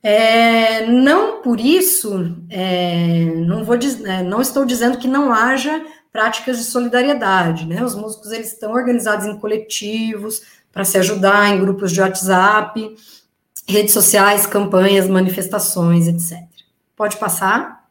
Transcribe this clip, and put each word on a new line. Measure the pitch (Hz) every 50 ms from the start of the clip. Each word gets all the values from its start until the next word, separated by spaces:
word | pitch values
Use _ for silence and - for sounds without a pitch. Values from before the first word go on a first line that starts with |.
É, | - 220 208 220 226 226 226 226 226 226 226 226 226 226 226 220 220
não | 226 240 254 262 285 311 381 427 440 - -
por | - 254 233 214
isso, | 226 269 330 370 370 370 - - - 214 196 190 175 170 170 - 170 170
é, | 208 185 185 185 180 180 180 175 175 170 170 170 170 170 165 165 165 165 170
não | 170 196 220 220
vou | 226 240
diz-, | 240 240 285 254 226 -
é, | 196 190 185 180
não | 180 196 226
estou | 262 262 - 277 269
dizendo | 240 247 233 233 240 269
que | 254 240
não | 254 262 277 294 262 233
haja | 214 226 247 269 262 - 294 311 320 320 - - _ _ _
práticas | _ 220 214 226 220 - - 262 254
de | 233 233
solidariedade, | - - 247 247 233 233 247 247 285 294 247 220 196 190 185 175 165 165 165 160
né? | 160 170 202 247
Os | 247 202
músicos, | 202 214 220 214 - - 208
eles | 226 226 226 220 -
estão | - - 214
organizados | 226 247 247 247 240 233 202 220 208 208 196
em | 214 208
coletivos, | 208 - 208 208 220 220 - - - 208 208 220 226 226 226 220 202 202 220 214 - - - _ _ _ _
pra | _ - 196
se | 185 -
ajudar, | 190 185 - 208 196 185 196 202 202 202 202
em | 202 190
grupos | 190 190 190 196 202 185
de | 165 190
WhatsApp, | 190 185 185 - 185 185 190 180 190 202 214 214 220 - - 226 214 214 220 - - - - - _ _ _ _ _ _ _ - -
redes | - 185 208 208 208 -
sociais, | 220 196 - - 202 196 202 202 202 202
campanhas, | - - 208 202 196 - 185 185 196 202 196 185
manifestações, | 185 190 185 185 185 185 - 185 - - 202 - - - 185 170 170 170 170 170
et | 170 170 170
cetera. | - - - - - _ _ _ _ _ _ _ _ _ _
Pode | _ 214 208 208
passar? | - - 196 170 - 196 190 208 247 - - - - _ _